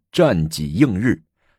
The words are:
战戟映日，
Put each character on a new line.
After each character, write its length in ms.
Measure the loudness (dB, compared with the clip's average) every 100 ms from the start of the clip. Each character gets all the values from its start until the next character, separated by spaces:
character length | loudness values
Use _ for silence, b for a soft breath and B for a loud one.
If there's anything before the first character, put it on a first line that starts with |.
| _
战 360 | 0 2 2 -2
戟 240 | -4 -6
映 260 | 0 0 2
日， 240 | -2 -2 _ _ _